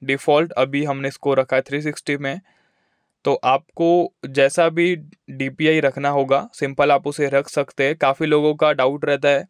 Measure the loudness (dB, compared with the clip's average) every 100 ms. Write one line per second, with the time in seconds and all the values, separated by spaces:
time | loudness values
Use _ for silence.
0 | -6 -4 2 2 2 -2 -2 -2 -4 -4
1 | -8 -6 -2 0 0 -2 -2 -6 -6 -8
2 | -6 -6 -6 -10 -14 _ _ _ _ _
3 | _ _ -2 0 2 0 _ -2 2 2
4 | 0 _ -6 2 2 4 0 2 -2 -2
5 | -8 _ -14 -8 -8 -2 0 2 2 0
6 | -2 0 2 0 -2 -6 -4 0 2 2
7 | 0 -4 0 0 -2 -4 -4 -2 -2 0
8 | 0 0 0 2 2 2 0 2 0 0
9 | -2 0 2 0 -2